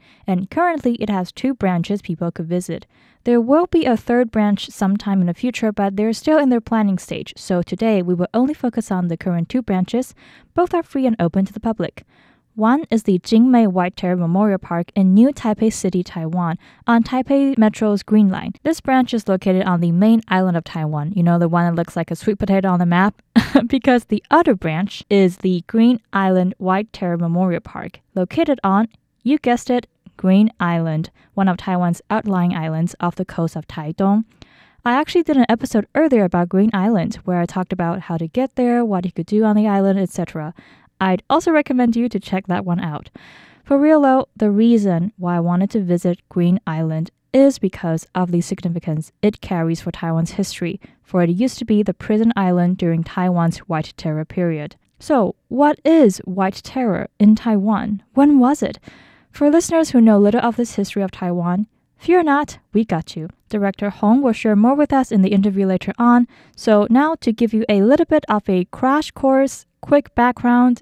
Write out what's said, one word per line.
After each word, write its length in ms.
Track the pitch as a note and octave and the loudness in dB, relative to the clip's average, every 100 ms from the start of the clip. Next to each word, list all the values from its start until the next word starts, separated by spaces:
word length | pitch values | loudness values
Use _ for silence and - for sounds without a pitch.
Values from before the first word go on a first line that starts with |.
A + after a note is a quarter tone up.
| _ _ - | _ _ -6
and 220 | F3+ F#3+ | -4 -4
currently 440 | - F4+ D#4+ B3+ A#3+ | -2 -2 -2 -2 -2
it 140 | G#3 | -2
has 220 | G3+ F3+ | -4 -6
two 240 | - B3+ C4+ | -6 -6 -2
branches 480 | F#3+ F3 E3 G3+ | -2 -2 -2 -6
people 280 | - E3 E3+ | -6 -8 -6
could 160 | - D#3+ | -8 -6
visit. 380 | F3+ F3+ E3 - _ _ _ | -6 -6 -10 -14 _ _ _
There 180 | - A#3+ | 0 2
will 240 | A#3 D4 F4 | 4 2 2
be 200 | E4+ D4 | 0 0
a 120 | A3+ | 0
third 340 | - A#3+ A#3+ | 0 0 0
branch 380 | A3 G#3 G3+ - | 0 0 0 -4
sometime 500 | - G3 G3+ - G3 | -4 -2 -2 -2 0
in 80 | F3 | 0
the 60 | |
future, 380 | E3+ B3 A#3 A3 | -2 -6 -4 -4
but 260 | G#3+ G3+ G3 | -2 -4 -2
they're 160 | A3 | -4
still 240 | A3+ - D#4 | -2 0 2
in 120 | C#4 | 2
their 120 | A#3+ | 0
planning 380 | A3 A3+ G#3 F#3 | 0 0 0 -2
stage, 340 | - - - - | -6 -10 -12 -12
so 280 | - F3+ | -4 -2
today 400 | E3+ F3+ A3+ G#3 | -2 -2 0 0
we 100 | F3 | 0
will 160 | F3+ F3+ | -2 -2
only 200 | A3+ C4 | -2 -2
focus 380 | D4+ B3 A3+ - | -2 -4 -4 -4
on 160 | F#3 F3+ | -4 -4
the 100 | E3 | -4
current 320 | - E3+ E3 | -4 -4 -2
two 140 | B3 | -4
branches. 500 | A#3 F#3 F#3 A#3 C4 - _ - _ | -2 -2 -2 -4 -6 -12 _ -20 _
Both 220 | - F4 F4 | -2 0 -2
are 80 | |
free 240 | E4 C#4 C4 | -4 -2 -2
and 80 | A3+ | 0
open 260 | E3+ F#3+ F#3+ | -2 0 -4
to 80 | |
the 60 | - | -4
public. 460 | A3+ A3 E3 - - _ _ _ _ | -6 -4 -6 -10 -20 _ _ _ _
One 300 | - A3 C#4 E4 | -2 0 0 0
is 120 | A3+ | -2
the 140 | - F#3 | 0 -2
Jingmei 480 | - A3 B3+ A#3+ A3 | 2 2 4 4 2
White 300 | F#3 F3+ - | 0 -4 -4
Terror 220 | F#3 F3+ | -2 -2
Memorial 420 | E3+ F3+ G#3+ F#3+ | 0 0 0 0
Park 320 | - E3+ E3+ | -4 -6 -4
in 200 | - F#3+ | 0 4
New 160 | F#3+ B3+ | 4 4
Taipei 420 | C#4+ A#3 G#3 A3 | 2 -4 -2 -2
City, 320 | - F#3+ F3+ | -2 -4 -4
Taiwan, 560 | F3+ - D#3+ F3 E3+ D#3+ _ _ - | -6 -8 -6 -4 -4 -6 _ _ 0
on 160 | A#3 | 0
Taipei 560 | A3+ B3+ C4 C#4 C#4 C4+ | 0 -2 0 0 2 2
Metro's 460 | G#3+ G#3 A3 G3+ | 0 0 -2 -2
Green 240 | - G#3+ G3+ | 0 2 2
Line. 240 | F#3 - - | 0 -8 -6
This 180 | C#4+ E4 | -4 -4
branch 320 | - C4 B3+ | 0 0 2
is 160 | A#3 - | -2 -2
located 340 | F#3+ G3 F#3 | -2 0 0
on 160 | G3 F3 | 2 0
the 140 | E3+ | 2
main 280 | E3+ G#3+ A3+ - | 2 4 4 2
island 300 | F#3 F#3 E3+ | 0 0 -2
of 80 | - | -4
Taiwan, 480 | E3 D3+ D3+ D3 G3+ | -6 -4 -4 -4 0
you 80 | |
know, 160 | E3+ E3+ | 2 2
the 80 | E3+ | 2
one 160 | E3+ | 0
that 160 | F3 E3+ | 0 -2
looks 160 | E3 - | -4 -6
like 160 | E3 | -6
a 40 | E3+ | -6
sweet 240 | - G#3 | -4 -2
potato 280 | G3 G3 F#3+ | 0 0 2
on 120 | F3+ | 2
the 60 | F3 | 2
map, 360 | F3 G3 - _ - | 2 2 -2 _ 0
<laughs> 240 | - C#4 A#3+ | 2 2 2
because 360 | C4+ C4+ B3 | -2 2 0
the 180 | - G#3 - | 0 -6 0
other 240 | D4+ E4+ | 2 2
branch 480 | G3+ E3 D#3 G3+ - - | 0 -2 -4 -6 -8 0
is 280 | G3+ F#3 F3+ | 2 2 0
the 260 | F#3+ F3+ - | -2 -4 -2
Green 340 | A3+ A#3 B3 _ | 2 2 2 _
Island 420 | G3 F#3+ F#3 F3+ - | -2 2 2 0 -2
White 340 | F#3 F#3+ G#3+ | -2 -2 -4
Terror 260 | - F3+ E3+ | -6 -4 -2
Memorial 440 | E3+ E3+ F#3 E3+ | -2 0 0 -2
Park, 400 | - - E3 - _ - | -6 -14 -14 -16 _ -6
located 440 | F#3 - E4 C4 G3 | -4 -2 -2 0 0
on, 240 | G3 A3+ _ _ _ | 0 0 _ _ _
you 140 | A#3 D4+ | -2 0
guessed 320 | - A#3+ - | 0 -2 0
it, 180 | B3 - _ - - | -4 -4 _ -20 -4
Green 340 | F#3 F#3+ A3 - | 2 4 2 0
Island, 500 | F3 E3+ E3 D#3 E3 _ _ - | -2 -2 -2 -4 -6 _ _ -2
one 120 | F#3+ | -2
of 80 | F3 | -2
Taiwan's 460 | - F3+ F3 E3+ - | -2 -2 -2 -2 -4
outlying 440 | G#3+ G#3 F#3 F3 | -4 -2 0 0
islands 440 | F3 D#3+ D#3+ E3+ - | -2 -4 -4 -4 -4
off 160 | F3 - | -6 -6
the 80 | |
coast 320 | F#3 - E3 D#3+ | -8 -4 -4 -6
of 100 | - | -12
Taitung. 560 | - D3+ D#3+ G3 G#3 A3 _ _ _ _ _ | -12 -8 -2 0 0 -2 _ _ _ _ _
I 80 | B3 | -2
actually 320 | B3+ D4+ F4+ | 0 0 0
did 140 | D#4+ C#4 | 2 2
an 80 | A#3+ | 2
episode 400 | A3+ - A3 G3+ - | 0 0 -2 -2 0
earlier 300 | D#4+ B3 F#3 | 2 2 2
about 240 | F3 F3 | 0 0
Green 200 | F#3+ G#3+ | 2 2
Island, 420 | G#3 F#3+ A3+ E3 - | 2 0 0 -2 -6
where 160 | - F3+ | -4 -2
I 60 | F3 | -2
talked 260 | - F3+ | -4 -6
about 300 | F#3 E3+ F3+ | -4 -4 -4
how 160 | - E3 | -6 -6
to 100 | E3 | -6
get 280 | B3 C4 - | -4 -4 -2
there, 260 | B3 A#3+ | 0 0
what 220 | A#3 F#3+ F3+ | 0 -2 -4
you 80 | |
could 120 | - E3 | -6 -2
do 200 | G#3 A3 | 0 2
on 100 | G#3 | 2
the 140 | G#3+ | 2
island, 300 | G3 G3 G3 | 2 2 0
et 100 | F3+ | -2
cetera. 440 | - E3+ D#3+ D3+ - - _ _ - | -6 -8 -8 -12 -14 -20 _ _ -4
I'd 200 | F#3+ F#3 - | -2 -2 0
also 180 | D4 F4 | 0 2
recommend 460 | D#4 D4 B3+ B3 A3+ | 0 0 0 0 0
you 120 | A#3+ | -2
to 100 | G#3 | -4
check 260 | - F#3+ F#3+ | -6 -6 -4
that 180 | F3+ | -4
one 160 | F#3+ F3 | -4 -4
out. 300 | F3 D3 - - - - - _ | -4 -8 -14 -20 -20 -20 -20 _
For 120 | - C#4 | -2 2
real 260 | D4 D#4 | 4 4
though, 260 | C#4 C4 - - | 4 2 0 -2
the 160 | G#3+ | 0
reason 640 | G3+ A3+ A#3 G3+ E3+ F#3 - | 2 4 4 2 0 -2 -6
why 200 | F3 F3 | -4 -2
I 20 | |
wanted 320 | E3+ F3 G3 | 0 0 0
to 100 | A3+ | -2
visit 400 | F3+ F3 F3+ F3 _ | -2 -2 -2 -4 _
Green 300 | - F3 F3+ - | -2 0 0 -2
Island 420 | D#3+ D#3+ D#3+ E3 _ _ | -6 -4 -4 -6 _ _
is 240 | C4 C#4 C4 | 4 4 2
because 480 | F#3+ - E3+ D#3+ - | -4 -6 -4 -4 -4
of 180 | - F3+ | -4 -2
the 100 | F3 | -2
significance 680 | F3 G3 E3+ E3+ - D3+ D#3+ _ | -4 -4 -6 -6 -6 -6 -8 _
it 180 | G#3 G#3 | -2 -2
carries 400 | - F3+ E3 E3 | -4 -4 -2 -4
for 80 | - | -6
Taiwan's 440 | - E3 E3 E3+ | -8 -4 -2 -2
history, 460 | - F#3+ - F3 - - _ | -4 -6 -6 -8 -8 -14 _
for 220 | _ F#3 | _ 0
it 80 | E3+ | 0
used 260 | F3+ B3 - | 0 -2 -4
to 80 | A#3 | -2
be 160 | G#3 | 0
the 140 | G#3 F#3 | 0 -4
prison 360 | - G#3+ A3+ A#3 | -2 0 0 0
island 420 | F#3 F3+ F3 F#3 | 0 2 0 0
during 260 | E3+ E3 | -2 -2
Taiwan's 540 | E3 - F#3 F3 E3 E3 - | -4 -4 -2 0 0 -2 -6
White 280 | D#3+ - - | -8 -8 -8
Terror 280 | - D#3 D#3+ | -6 -6 -6
period. 500 | - F3 D#3+ D3+ - _ _ | -4 -4 -4 -10 -16 _ _
So, 340 | - C#4+ F3+ - - | -2 0 0 -4 -6
what 320 | A#3+ D4 D4+ | 0 0 2
is 360 | D4 E4 B3+ F#3+ | 2 6 4 2
White 420 | - F#3 F#3+ - | -6 -4 -4 -4
Terror 460 | - - A#3+ F3 - - | -10 -4 -2 -2 -4 2
in 160 | G#3 G#3+ | 4 4
Taiwan? 680 | A#3 G#3+ G3 G#3 - G3+ - | 2 0 0 -2 -4 -8 -6
When 240 | - C#4+ C#4+ | 2 4 4
was 240 | B3 D4 | 4 0
it? 160 | G3 - - - _ _ _ | -4 -8 -20 -20 _ _ _
For 180 | - D4 | -2 2
listeners 400 | D#4 E4+ E4 D#4+ | 2 2 0 2
who 120 | B3 | 4
know 180 | A3+ G#3 | 6 6
little 220 | G3+ G#3 | 4 2
of 140 | A#3+ A3+ | 0 -2
this 200 | A#3+ - | -4 -4
history 260 | G3 - | -6 -4
of 80 | F#3+ | -6
Taiwan, 560 | - F3+ F3 E3+ F3+ G#3+ _ _ _ | -6 -6 -4 -2 -2 -4 _ _ _
fear 240 | - F4+ | 0 2
not, 380 | D#4+ C#4 D4 - _ | 2 0 -2 -10 _
we 120 | G#3 A3+ | -2 -2
got 300 | E3 - - | -4 -6 -12
you. 140 | D#3+ - _ | -12 -14 _
Director 400 | G#3 G3 G3 G3+ | -4 -4 -4 -6
Hong 320 | - G#3 B3 | -2 2 4
will 120 | C4+ | 2
share 220 | A3 A3+ G#3 | 0 2 4
more 200 | A3+ C#4 | 4 4
with 180 | D4 | 2
us 180 | C4+ B3+ | 0 0
in 120 | G#3+ | 2
the 80 | F#3+ | 2
interview 340 | G3+ G3+ F#3+ F#3+ | 2 2 0 0
later 280 | F#3 - - | 0 -4 0
on, 300 | A#3+ A#3+ A#3+ _ _ - | 4 4 2 _ _ -6
so 300 | - G#3+ G#3 | 2 2 4
now 240 | A#3 D4+ E4 | 2 2 -2
to 120 | - | -2
give 220 | A3 A#3 A3 | 0 0 0
you 100 | A3 | 0
a 140 | G#3 | 2
little 240 | G3+ D4+ E4+ | 4 4 2
bit 180 | D#4 - | 0 0
of 180 | G#3+ - | -2 0
a 180 | F#3 F3+ | -2 -2
crash 440 | - B3+ C#4+ D#4 | -4 0 0 -2
course, 560 | - C4+ C4+ C4+ - - _ | -4 0 2 0 -4 -20 _
quick 320 | - C#4+ - | 0 0 0
background, 680 | - A#3+ B3 A#3+ A#3+ B3 A#3+ | 0 0 0 0 2 2 0